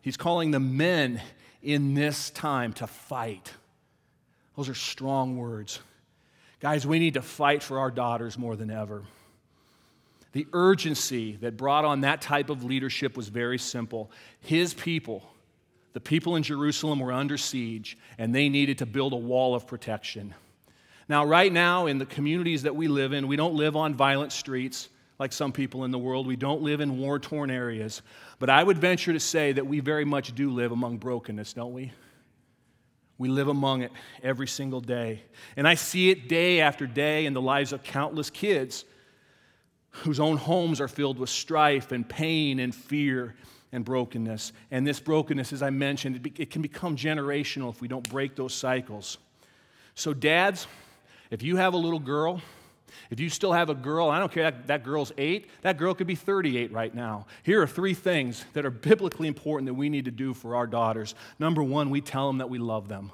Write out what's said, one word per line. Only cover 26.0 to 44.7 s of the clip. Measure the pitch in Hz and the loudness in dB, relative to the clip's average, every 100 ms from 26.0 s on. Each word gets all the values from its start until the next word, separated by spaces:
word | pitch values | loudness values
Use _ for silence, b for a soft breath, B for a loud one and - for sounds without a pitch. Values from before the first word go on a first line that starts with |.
| 123 131 131 | -2 -2 -2
We | 127 | -2
don't | 135 151 | 0 0
live | 151 147 | 0 0
in | 147 127 | 0 -2
war-torn | 135 143 139 151 139 | -2 -2 -4 -4 -4
areas. | 127 120 110 110 - - B B B | -2 -4 -4 -6 -8 -16 B B B
But | 131 | 6
I | 135 | 8
would | 180 175 | 8 6
venture | 175 180 - | 4 4 2
to | 160 | 0
say | - 165 147 | 2 2 2
that | 135 135 | 2 0
we | 147 | -2
very | 135 151 | 0 0
much | 147 143 135 | 2 0 -2
do | 120 139 | -2 -2
live | 123 120 | 0 0
among | 117 123 117 | 0 -2 -4
brokenness, | 123 120 120 107 104 | -4 -6 -6 -10 -10
don't | - 120 | -10 -10
we? | 123 131 - b b b b b b b b b _ _ _ | -10 -12 -16 b b b b b b b b b _ _ _
We | 127 | 0
live | 135 139 | 2 2
among | 143 135 131 | 2 2 2
it | 120 B B B | -2 B B B
every | 127 127 131 | -4 -2 -4
single | - 135 127 | -6 -6 -6
day. | 120 123 117 110 - B B - | -4 -4 -4 -6 -12 B B 2
And | 147 | 4
I | 170 | 4
see | - 185 185 | 2 4 4
it | 190 123 | 4 2
day | 165 175 180 | 2 4 6
after | 151 139 135 | 4 2 -4
day | 120 147 151 | 0 0 2
in | 151 | 0
the | 135 | 0
lives | 131 139 139 | 2 2 0
of | 135 | -4
countless | - 139 147 160 147 | -6 -4 -2 -4 -6
kids | - 208 175 131 - - b b b b b b b b _ _ | -4 0 0 0 -8 -16 b b b b b b b b _ _
whose | - 165 139 | -8 -4 2
own | 151 151 | 2 2
homes | 143 180 170 143 | 2 0 2 0
are | 135 | -2
filled | - 143 123 | -2 -4 -2
with | 127 | -4
strife | - - 160 151 143 - | -6 -2 4 6 4 -2
and | 127 117 | -6 -6
pain | - 160 160 147 131 | -4 0 2 2 0
and | 123 | -4
fear | 120 - 147 143 131 123 107 B B B | -6 -4 0 2 0 -4 -12 B B B
and | 127 | -8
brokenness. | 117 127 120 120 113 107 - - B | -2 -2 -2 -4 -4 -6 -10 -14 B